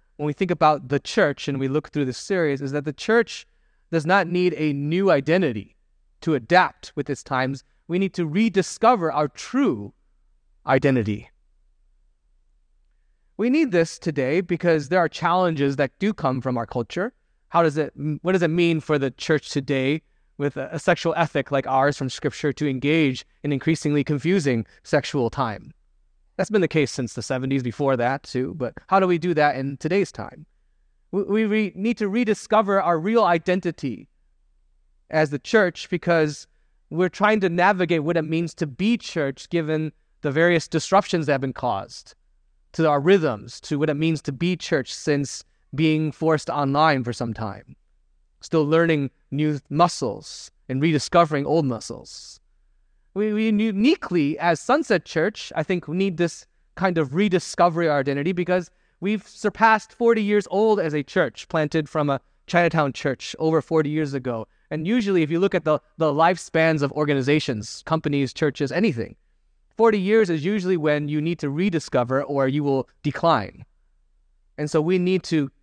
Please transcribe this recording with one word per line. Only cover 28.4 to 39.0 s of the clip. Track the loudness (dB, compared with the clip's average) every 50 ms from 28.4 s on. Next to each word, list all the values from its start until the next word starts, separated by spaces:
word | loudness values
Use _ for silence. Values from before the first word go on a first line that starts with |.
| -4 -4 -4
but | -6 -8 -8 -8 -12 -6 0
how | 2 2
do | 4
we | 4 2 0
do | 0 0 2
that | 4 4 2 2
in | 0 -4 -6 -8
today's | -6 -4 -2 0 0 0 -2
time? | -4 -10 -12 -12 -14 -18 -20 _ _ _ _ _ _ _ _ _ _ _ _ _ -4
We, | -4 -2
we | 0 0 0 0
re-, | 0 0 0 0 -2 -4
need | -4 -4 -4 -2 -2
to | -2 -2
rediscover | 0 0 0 0 -2 -2 -2 0 2 2 2 4 2 2
our | 2 2 0 0
real | 0 2 2 2 4
identity | 4 2 2 2 0 -2 0 -2 -4 -6 -4 -6 -6 -6 -8 -12 -20 _ _ _ _ _ _ _ _ _ _ _ _ _ _ _ _ _ _ _ _
as | -2 0 0 0
the | -2 -6
church | -6 0 2 2 2 2 -2 -6 -8 -6
because | -6 -6 0 0 2 2 2 0 -2 -8 -14 _ _ _ _ _ _ _ _ _
we're | -2 -2 -2 -2
trying | 0 0 2 2 2 2
to | 2 0
navigate | 0 2 2 2 4 2 0 0 0 0 0
what | 0 0
it | -2 -2
means | 0 -2 -2 -2 -4 -4
to | -6 -6
be | -6 -4 -2 0 0 0
church | 0